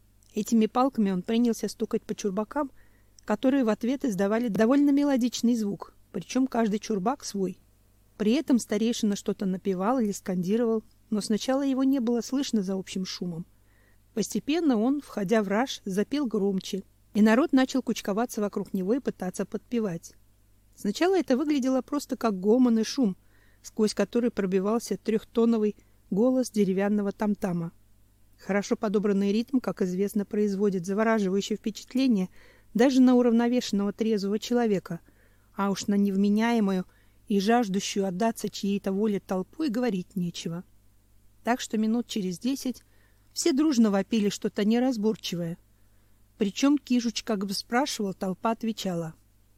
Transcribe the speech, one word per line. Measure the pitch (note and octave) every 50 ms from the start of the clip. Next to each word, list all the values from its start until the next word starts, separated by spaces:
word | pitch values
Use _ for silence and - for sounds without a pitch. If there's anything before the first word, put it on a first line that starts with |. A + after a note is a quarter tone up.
| _ _ _ _ _ _ -
Этими | G#3+ G#3 - A#3 A3+ G#3+ G#3+
палками | - B3 B3+ C#4 - A#3 G#3 G3
он | F#3+ F3+
принялся | F3+ - A3+ A#3 A#3+ A#3+ A3 - - G3+
стукать | - - A3+ - - G#3+ -
по | - G#3
чурбакам, | - - G#3 F#3 G3+ G#3+ - - C#4+ D4+ C4 - - - _ _ _ _ _ _ _ -
которые | - G#3 - - C4 C4+ C#4 B3
в | A3
ответ | G#3+ - - A3+ C#4 C4+ -
издавали | C4+ G3 F3 G3+ G3 A3 A3+ B3 A#3+
довольно | F#3 - A3 A3+ C#4 C#4+ D4 C#4+
мелодичный | C#4 C#4+ C#4+ C#4+ C#4 B3 A#3+ A#3+ - - - A#3 B3
звук, | A3+ G#3+ G3+ - - - - - _ _ _
причем | - G3 E3+ - - B3+ C4
каждый | B3+ - A#3 A#3 G#3 G3 G#3+
чурбак | - - A3 G3 F3+ A3+ C#4 - -
свой. | - - G3 F#3+ F3+ F#3 - _ _ _ _ _ _ _ _ _ _ _ -
При | G#3 G#3 A#3
этом | D#4 - - C#4+ A3
старейшина | - - G#3+ G#3 A3 A#3 A#3 - - G#3 G3+
что-то | - - - G3 - G#3+
напевал | F#3 F#3 F3+ - G3+ F#3+ F3+ F#3+ G#3+ C4 C4+
или | A3+ G3+
скандировал, | F#3+ - - - F#3 F3+ F3 F3+ G#3 A#3 B3 A3+ A3+ A3 - _ _ _ _ -
но | A3 G#3
сначала | F#3+ - G#3+ G3+ - - C4 C#4 C#4+
его | C#4 C4 B3+ C4+
не | C4+ C4+ C#4
было | A3+ A#3 A#3+ A#3+
слышно | A3+ - C4 C#4 C#4 - - G#3+
за | F#3 F#3+ G3
общим | F#3+ F#3 - - F#3+ F#3
шумом. | - - - F#3 F3+ E3 D#3+ F3 - _ _ _ _ _ _ _ _ _ _ _ _ -
Постепенно | A3 G3 - - G#3+ - - D4 F4 E4+ D4 B3+ G#3
он, | A3 C4 C#4 D4
входя | - - - A3 G3+ F3 A3+ A3 G#3
в | F#3+
раж, | G3 G#3 C4+ - - - -
запел | G3+ F#3 G3+ G3+ - - D4 D4+
громче, | A3 A3 G#3+ F#3+ G3+ F#3+ F#3+ - - - F#3+ - _ _ _ _ _ -
и | G3+
народ | G#3 A3 A3 B3 D#4+ E4
начал | - C4 C4 - - C4
кучковаться | - - G#3+ - - - G3 G#3+ A#3+ A#3+ - A3
вокруг | G#3 G3 - A3 F#3+ - -
него | G3 F3+ F#3 A#3+
и | C#4
пытаться | - A3+ - - F#3+ F3+ - - G3
подпевать. | - - G3+ - - B3 A#3 G#3+ G3 E3+ E3+ - - - _ _ _ _ _ _ _ _ _ _ _ _
Сначала | - - G3 G3+ - D#4+ F#4 G4 F4+
это | - - C4 A#3
выглядело | D#4+ D4 D4+ C#4+ A#3+ C4 C4 C4
просто | - - D4 C#4+ - - C4+
как | - - A3+ G3+ F#3
гомон | F3+ G#3 A3 C4 B3+ B3 A3+ A3
и | A3
шум, | - - - C4 G3 F#3 - _ _ _ _ _ _ _ _
сквозь | - - - - G#3+ G#3 -
который | - G3+ - - A#3+ A#3 A#3
пробивался | - - G3 F#3 F#3+ F#3+ F#3 G3+ A3 A#3 - - G3+ -
трехтоновый | - - A3 G#3+ - - - A#3 A3+ A#3 A#3 A3 G#3+ G#3+ - - - _ _ _ _ -
голос | G3 F#3 A#3 C4 B3+ C4 B3 -
деревянного | - G#3 G3+ F#3 F#3+ F#3+ G3 G3+ G#3+ G#3 G3+ G3+
тамтама. | - - A3 G#3 G3+ - - G3 F3 E3+ E3 E3+ - - _ _ _ _ _ _ _ _ _ _ _ _
Хорошо | - - F#3+ G3+ G3 - A#3+
подобранный | - - G#3+ F#3+ G#3+ F#3 G#3 G3+ G3 G3 G3+
ритм, | G3+ A3 A#3+ - - B3+
как | - - F3 -
известно, | G3+ F3+ F3+ F#3 G3+ G3 - G#3 G3
производит | - - G#3 G#3 G#3 G3 F#3+ G#3+ G#3 F#3 F#3+ E3
завораживающее | F#3+ G3 G#3 A3 A3+ A3+ A3 G3+ F#3 F#3+ G3+ G3 - G#3+ -
впечатление | - A3+ G3 - - - - B3 C4+ C4 A3+ F#3+ F#3 - - - - - - _ _ - -
даже | G#3 B3 C#4+ B3+ C4
на | B3+ B3+ B3+
уравновешенного | B3 B3 A#3+ A3+ A#3 A#3+ A#3+ B3 B3 - - - G3 G3+ G3+
трезвого | G3+ - A3+ A3 A3+ G#3 F#3+ G3 G#3 A3
человека, | - - A#3+ A#3+ A#3+ A3 G#3 F3 - - E3+ E3+ _ _ _ _ _ _ _ _ _ _ _
а | - G3 G3+
уж | F#3+ - - -
на | G3+
невменяемую | G3+ G3+ G3+ F#3+ F#3+ G3+ G3+ G#3 G#3+ A3+ A#3 A#3 A3+ G#3 G3 F#3+ F#3 F#3 - - _ _ _ _ _ _ -
и | A3 G3+
жаждущую | F#3 G#3+ A#3 A#3+ B3 G3 F#3 G3+ - - - G3+ F#3+ F#3+
отдаться | F3 F3+ A3+ A3+ A3+ - - G#3
чьей-то | - - - G3 G3+ G3 - G3+
воле | F#3+ G3 G#3+ A3 G3+ F#3
толпу | - - G3 F#3 F#3 - - - D#4+
и | D4
говорить | G3 B3+ B3 B3 F#3+ F3+ F3+ - -
нечего. | F#3+ F3 E3+ - - - F3+ E3 F3 - _ _ _ _ _ _ _ _ _ _ _ _ - _ _ -
Так | A3 A#3+ B3+
что | - - - G#3+
минут | G#3+ A3 A3+ A#3+ A#3 -
через | - A3+ F#3 F#3 F3+ -
десять | - B3 C#4 - - B3+ A#3 - - _ _ _ _ _ _ _ _ _ -
все | - - E4+
дружно | C#4 B3+ D#4 D#4+ C#4 A3+ A3+ G#3+
вопили | G3 G3 F#3+ - - A3+ G3+ G3+
что-то | - - - G#3 - - G#3
неразборчивое. | G#3 A3+ A#3+ B3 C4 B3+ A3 G3+ A3 G#3+ - - - F#3 E3+ F3 E3 F3 - _ _ _ _ _ _ _ _ _ _ _ _ _ _ _ -
Причем | A3 G3+ - - C4+ C#4+ D4 C#4+
Кижуч | - - B3 B3 A#3 A#3+ - - -
как | - A3 F#3+ G3+
бы | G3 G3+
спрашивал, | - - - A#3 A#3+ D4 - - - G#3+ F#3+ F3+
толпа | - G3+ F#3+ F3+ - - A3+
отвечала: | A3+ - - A3 G#3+ - - F#3+ F3 E3+ E3 D#3+ - _ _ _ _ _ _ _ _